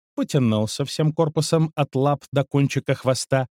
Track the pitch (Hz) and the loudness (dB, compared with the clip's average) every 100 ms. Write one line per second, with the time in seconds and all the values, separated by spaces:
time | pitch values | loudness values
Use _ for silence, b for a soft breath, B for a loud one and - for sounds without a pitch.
0 | _ - 262 151 120 107 107 - 139 - | _ -6 -2 0 2 2 -2 -4 -6 -2
1 | 156 151 156 156 151 165 160 - 139 131 | -2 0 0 0 0 0 0 -2 -2 0
2 | 139 143 - 135 - 143 139 139 - 135 | 0 0 -2 -4 0 2 2 0 -2 -2
3 | 127 127 - 135 127 | 0 0 0 -2 -2